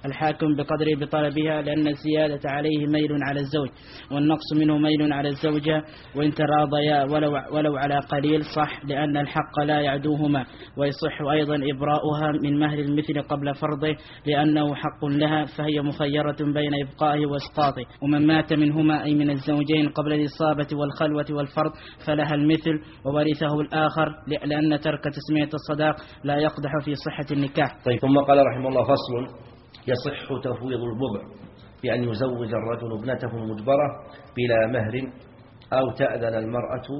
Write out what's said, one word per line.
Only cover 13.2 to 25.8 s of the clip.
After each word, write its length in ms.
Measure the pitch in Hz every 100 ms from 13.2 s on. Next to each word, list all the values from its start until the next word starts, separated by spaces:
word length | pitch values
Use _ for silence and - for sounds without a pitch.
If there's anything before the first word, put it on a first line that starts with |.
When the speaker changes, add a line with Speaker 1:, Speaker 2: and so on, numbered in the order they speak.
Speaker 1:
قبل 320 | 139 147 143
فرضه، 400 | 139 151 147 156 151 - - 143
لأنه 480 | 147 151 151 147
حق 300 | 139 151 -
لها، 400 | 147 143 151 156 147 -
فهي 220 | 151 147
مخيرة 560 | 143 135 147 147 147 143
بين 320 | 147 143 147 143 139
إبقائه 400 | - 151 147 147
وإسقاطه. 560 | 143 - - 143 135 120 -
ومن 240 | 143 147 151
مات 260 | 156 156
منهما، 520 | 151 151 151 156 151
أي 100 | 147
من 160 | 151 147
الزوجين، 580 | 139 135 147 143 156 151
قبل 240 | 143 151
الإصابة 560 | 151 147 - 160 147 147
والخلوة 680 | 147 147 139 156 151 147 147
والفرض 340 | 139 - 156 - - - -
فلها 280 | 151 147
المثل، 460 | 147 147 156 165 156 151 -
وورثه 560 | 135 147 151 147 156 147
الآخر، 480 | 151 156 156 160 156 151 -
لأن 540 | 147 147 151 156 147
ترك 240 | 151 147
تسمية 460 | 151 147 143 151 147
الصداق 420 | 151 - 147